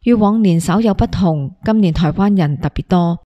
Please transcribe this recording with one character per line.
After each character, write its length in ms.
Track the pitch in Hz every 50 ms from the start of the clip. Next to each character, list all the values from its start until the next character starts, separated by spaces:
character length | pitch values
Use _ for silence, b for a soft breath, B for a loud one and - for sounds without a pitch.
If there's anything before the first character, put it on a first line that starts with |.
| -
與 100 | 240 240
往 280 | 220 208 202 214 226
年 180 | 214 190 170 170
稍 220 | 170 - 165 202
有 120 | 226 220 196
不 140 | - 240
同， 480 | - - - 196 185 160 151 139 139 - _ -
今 160 | - 220 220
年 140 | 202 175 156
台 180 | - 175 160
灣 260 | 151 - 196 208 202
人 200 | 190 160 147 147
特 100 | 135 -
別 160 | - _ - 175 _
多。 300 | 190 180 175 170 170 165 _